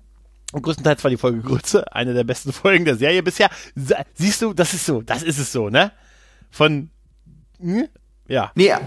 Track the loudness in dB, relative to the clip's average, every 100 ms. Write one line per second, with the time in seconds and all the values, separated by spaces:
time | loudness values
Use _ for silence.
0 | _ _ _ _ -12 -8 -6 -2 0 2
1 | 0 0 0 -2 -2 -4 2 0 0 -4
2 | -2 0 -2 -4 -8 -2 2 4 2 2
3 | 2 2 0 2 0 0 -16 -6 -2 -2
4 | -2 -2 -2 0 0 0 0 -2 -2 -2
5 | -2 -4 -4 -4 -4 -4 0 2 2 -2
6 | _ _ _ _ _ 0 2 2 -6 _
7 | _ _ _ -20 _ _ -4 -2 -2 _
8 | _ _ -6 -4 -2 2 2 2